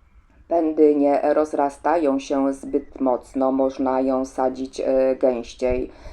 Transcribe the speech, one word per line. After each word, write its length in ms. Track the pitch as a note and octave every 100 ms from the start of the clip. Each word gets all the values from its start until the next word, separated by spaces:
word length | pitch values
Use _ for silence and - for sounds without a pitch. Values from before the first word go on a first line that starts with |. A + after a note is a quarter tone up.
| _ _ _ _ -
Pędy 460 | E3+ D#3+ D#3 D#3
nie 260 | D3 C#3+ C#3+
rozrastają 960 | D3+ D3 D#3 D3+ C#3+ C#3 - E3+ D3+ C3+
się 340 | C3+ C#3 C3+
zbyt 480 | C#3 C#3 C#3 - -
mocno, 520 | C3 A#2+ - C3+ C3
można 480 | C3+ C3+ C3+ C3 C3
ją 240 | C3 C3
sadzić, 560 | C3 - C3 C3 C3 -
e, 360 | - C3 C3 C3
gęściej. 720 | C3+ A#2+ A#2 - B2+ B2+ - - -